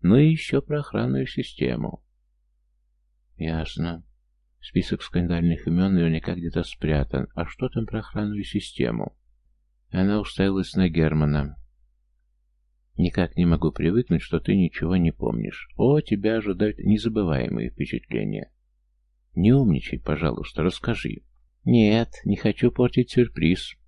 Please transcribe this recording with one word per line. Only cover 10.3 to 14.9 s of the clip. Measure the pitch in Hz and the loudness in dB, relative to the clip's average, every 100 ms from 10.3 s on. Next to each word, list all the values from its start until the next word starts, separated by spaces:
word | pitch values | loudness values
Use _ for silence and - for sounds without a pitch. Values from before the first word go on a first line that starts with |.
| - 98 95 92 | 0 0 2 -2
на | - 92 | 2 2
Германа. | 80 78 76 73 73 69 - - _ _ _ _ _ _ _ _ _ _ _ _ - | 4 2 4 2 2 -2 -8 -20 _ _ _ _ _ _ _ _ _ _ _ _ -2
«Никак | 87 - 85 - | -2 0 -2 2
не | 87 | 2
могу | 80 80 | 4 2
привыкнуть, | - 78 107 123 82 | 0 0 0 0 -2
что | - - | 0 -4
ты | - 98 | 0 2
ничего | 87 - 80 | 2 0 -2